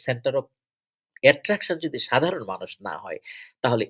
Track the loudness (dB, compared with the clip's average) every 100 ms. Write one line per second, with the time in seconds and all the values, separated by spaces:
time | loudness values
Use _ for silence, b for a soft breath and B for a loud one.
0 | -4 -2 0 -2 -4 _ _ _ _ _
1 | _ _ 6 6 2 -2 -2 -4 -4 -4
2 | 2 4 4 0 -6 -8 -10 -10 -10 -10
3 | -10 -12 B B B _ 2 2 2